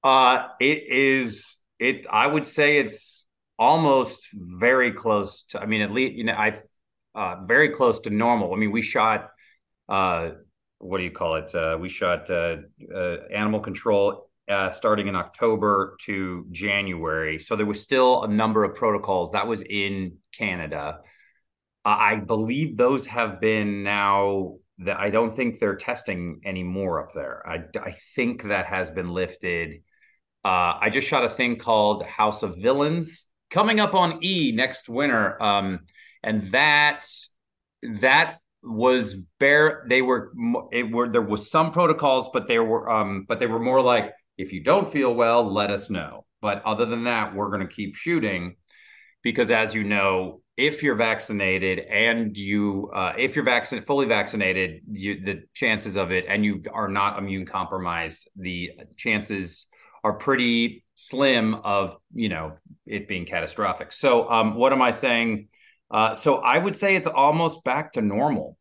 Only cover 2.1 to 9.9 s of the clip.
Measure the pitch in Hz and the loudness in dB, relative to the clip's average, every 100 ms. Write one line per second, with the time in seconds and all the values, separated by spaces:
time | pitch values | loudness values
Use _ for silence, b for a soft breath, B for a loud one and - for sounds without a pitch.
2.1 | 107 135 151 147 - 147 147 113 - - | 2 2 0 -2 2 4 4 0 -6 -14
3.1 | - _ _ _ - 120 165 151 135 120 | -18 _ _ _ 2 4 4 4 4 2
4.1 | - - 104 87 90 117 131 123 - 113 | -8 -18 -16 -14 0 4 4 2 0 0
5.1 | 104 95 - _ 95 104 107 104 113 131 | 0 0 -10 _ -10 -2 -2 0 0 -2
6.1 | - 113 98 107 110 - _ _ _ _ | -2 -4 0 -2 -2 -18 _ _ _ _
7.1 | 107 92 90 92 127 151 - 123 107 110 | -8 -6 -6 2 4 4 4 2 2 -2
8.1 | 104 117 117 92 95 107 110 110 123 110 | 0 2 2 0 -2 -2 -2 -2 2 2
9.1 | 107 - b b b _ _ - | 0 -4 b b b _ _ -4